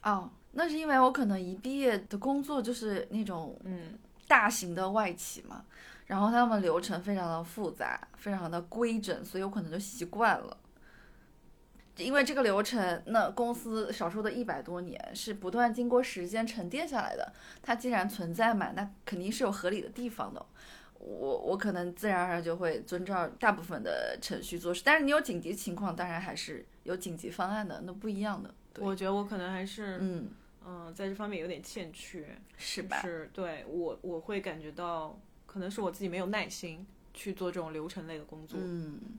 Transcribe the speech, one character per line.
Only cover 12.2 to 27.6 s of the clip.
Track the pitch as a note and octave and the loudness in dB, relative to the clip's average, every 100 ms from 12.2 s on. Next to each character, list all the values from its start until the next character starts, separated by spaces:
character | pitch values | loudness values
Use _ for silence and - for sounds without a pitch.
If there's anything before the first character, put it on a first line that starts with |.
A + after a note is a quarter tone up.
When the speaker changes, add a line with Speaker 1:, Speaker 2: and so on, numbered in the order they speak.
Speaker 1:
这 | C4+ | 4
个 | C#4+ | 6
流 | A#3+ G3 | 6 6
程， | A3 A#3+ F#3 E3+ - | 4 2 2 2 4
那 | A3+ F3 | 4 4
公 | G3+ A#3 | 2 0
司 | A#3+ A#3 A3 G#3+ | 0 -2 -2 -2
少 | G#3 E3+ | 0 -2
说 | G#3 | 0
的 | G#3+ | -2
一 | A#3 | -2
百 | A#3 C#3 | -2 -4
多 | - F3 | -4 -6
年 | F3+ - - | -6 -8 -10
是 | G3 - | -8 -6
不 | G3+ F#3 | -4 -2
断 | A#3 A#3+ | 4 4
经 | A3+ A#3+ | 4 6
过 | B3 | 6
时 | B3+ - F3 | 4 -2 -2
间 | A3 A3+ | 0 0
沉 | A3+ F3 | -2 -4
淀 | B3+ E4 | -2 0
下 | C4 | 0
来 | - - | 0 -2
的， | - - - - | -6 -8 -20 -14
它 | - | -2
既 | A#3 B3 | 0 2
然 | A3+ G3 | 2 2
存 | - E3+ | 0 -4
在 | E3+ A3+ | 4 4
嘛， | A3 E3+ F3 | 6 2 -2
那 | G3+ - | -6 -6
肯 | - F#3 | -6 -2
定 | F#3 | -2
是 | A3+ | 2
有 | B3 | 2
合 | G3 F3+ | 2 0
理 | G3+ | 0
的 | - | -4
地 | - A#3+ | -6 -6
方 | - - | -4 -6
的。 | - - - - - - - | -6 -14 -18 -20 -20 -20 -16
我， | - F#2 C3+ C3 | -12 -4 -2 0
我 | - F#3+ | 0 0
可 | G#3+ | 0
能 | F3+ F3 F3 | 0 -4 -2
自 | G#3+ | 0
然 | F#3 | 2
而 | F3+ | 2
然 | F3 | 0
就 | E3+ E3+ | 0 0
会 | F3 D3 | 0 0
遵 | - F3+ | -2 -4
照 | F#3 F#3+ E3 - | 0 0 0 4
大 | A3 | 4
部 | G3 | 4
分 | E3+ D3+ | -2 -4
的 | G#2 C#2+ A#1+ B1 | -2 0 -2 -4
程 | - F3 | -4 -6
序 | - E3+ | -6 -4
做 | E3+ | -2
事， | F3 | 2
但 | - D#4 | 6 6
是 | |
你 | C#4+ | 6
有 | D4+ | 4
紧 | D4 F3 | 2 -4
急 | D3+ | -4
情 | G3+ - | -4 -4
况， | G3+ G3+ E3 | -2 -2 -2
当 | F3+ | -2
然 | E3+ | -4
还 | F#3+ D#3 | -4 -6
是 | - D3+ - - | -8 -10 -12 -14
有 | - F#3 | -6 -4
紧 | F#3 E3 | -4 -8
急 | - | -8
方 | - F#3 | -4 -2
案 | G#3+ | -2